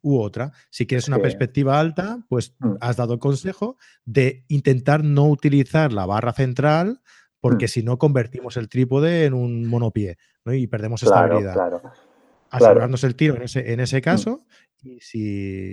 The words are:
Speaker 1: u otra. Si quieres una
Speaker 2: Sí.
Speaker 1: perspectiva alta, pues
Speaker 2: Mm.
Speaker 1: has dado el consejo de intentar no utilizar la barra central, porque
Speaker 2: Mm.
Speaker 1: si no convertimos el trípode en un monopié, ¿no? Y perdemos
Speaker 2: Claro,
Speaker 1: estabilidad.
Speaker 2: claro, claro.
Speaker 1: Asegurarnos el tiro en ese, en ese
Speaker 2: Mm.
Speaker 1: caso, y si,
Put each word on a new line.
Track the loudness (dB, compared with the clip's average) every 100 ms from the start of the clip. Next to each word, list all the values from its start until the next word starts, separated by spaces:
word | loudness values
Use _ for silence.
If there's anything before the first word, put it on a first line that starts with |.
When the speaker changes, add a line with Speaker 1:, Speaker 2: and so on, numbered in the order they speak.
Speaker 1:
u | 0 0
otra. | 0 -4 -10 -12 _
Si | -6 -2
quieres | -2 0
una | 0
Speaker 2:
Sí. |
Speaker 1:
perspectiva | 0 -2 -4 0 2 2
alta, | 0 -4 -8 -10 -4
pues | -4 -4 _
Speaker 2:
Mm. | -4 -4
Speaker 1:
has | -4 -2
dado | -2
el | -2
consejo | -2 -2 -6 -6 -8 -8 _ _ -2
de | 0 0 -2 -4
intentar | -2 2 2 2 2
no | 2 4 4
utilizar | 2 2 2 2 2 0
la | 0 -2
barra | -2 -2
central, | -2 -2 0 2 2 0 -6 _ _ _ _
porque | 0 2 0
Speaker 2:
Mm. |
Speaker 1:
si | -2
no | -4 0
convertimos | 2 2 -2 -8 -12 -10
el | -6
trípode | -2 0 2 2 2 0
en |
un | 0 -2 -4 -2
monopié, | -2 0 -2 -6 -8 _ _ -6
¿no? |
Y | -4 -4
perdemos | -6 -6 -2
Speaker 2:
Claro, | 4 4 4 2
Speaker 1:
estabilidad. | -2
Speaker 2:
claro, | -2 -4 -6
claro. | -12 -20 _ _ _ _ _
Speaker 1:
Asegurarnos | 6 8 8 4 0
el | -2 0
tiro | 0 0
en |
ese, | -4 -6 -4
en | -4
ese | -2 -2
Speaker 2:
Mm. |
Speaker 1:
caso, | 0 0 0 -8 _ _ _ _
y | -20 -20
si, | -12 -8 -6 -6 -6 -8 -10